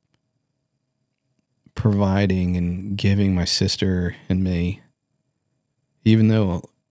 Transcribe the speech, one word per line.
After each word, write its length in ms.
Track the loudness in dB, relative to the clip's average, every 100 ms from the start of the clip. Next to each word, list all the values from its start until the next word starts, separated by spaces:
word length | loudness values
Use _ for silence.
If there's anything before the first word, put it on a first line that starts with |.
| _ _ _ _ _ _ _ _ _ _ _ _ _ _ _ _ _
providing 800 | -4 0 2 0 0 0 0 0 -2
and 400 | -2 -6 -8 -2
giving 380 | 0 2 2
my 100 | 0
sister 720 | 0 0 -2 0 -2 0 -2 -6 -4
and 140 | -2
me, 400 | 0 0 -2 -4 -12 _ _ _ _ _ _ _ _ _ _ _
even 240 | 2 4 4
though 340 | 2 0 -4 -8 _ _